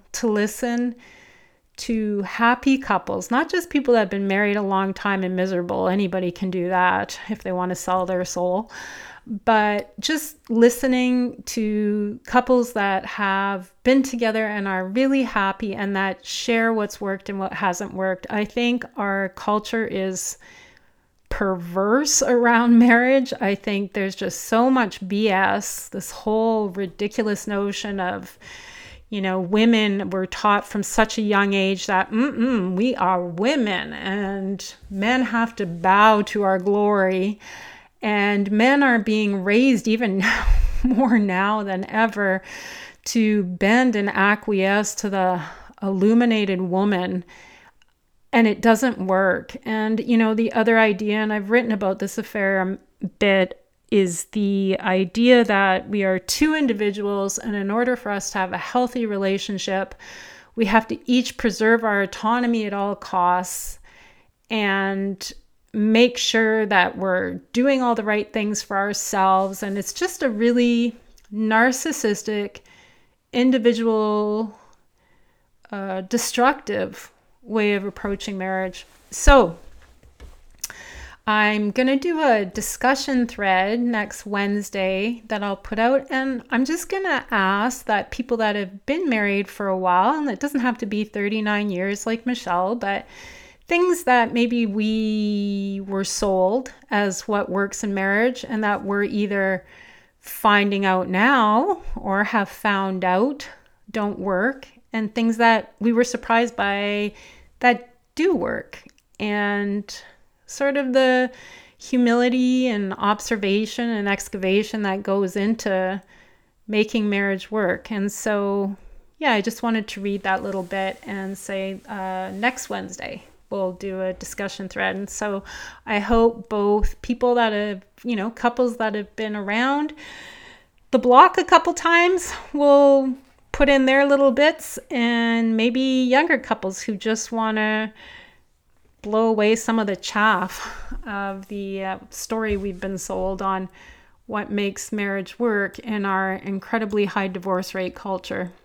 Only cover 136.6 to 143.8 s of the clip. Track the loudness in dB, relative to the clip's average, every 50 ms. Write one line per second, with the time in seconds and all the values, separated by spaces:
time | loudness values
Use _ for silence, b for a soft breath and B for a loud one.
136.6 | -4 -6 -8 -6 -6 -6 -8 -4 -2 -4 -2 -2 -4 -6 -4 -4 -2 -2 -2 0
137.6 | 0 0 0 -2 -4 -6 -10 B B B B B B B B B B B _ _
138.6 | _ _ _ _ _ _ _ _ -8 -2 0 2 2 2 2 4 4 4 2 2
139.6 | 0 0 0 0 0 0 -4 -4 -6 -6 -2 2 2 4 4 2 0 -4 -8 -10
140.6 | -12 -12 -12 -12 -12 -10 -10 -10 -10 -8 -8 -6 -6 -6 -8 -10 -12 -12 -10 -10
141.6 | -8 -8 -8 -6 -6 -6 -8 -8 -12 -16 -14 -14 -8 -6 -4 -2 -2 -2 -2 -2
142.6 | -4 -6 -8 -6 -8 -6 -6 -8 -8 -6 -6 -4 -4 -4 -4 -2 -2 -2 -2 -2
143.6 | -4 -8 B B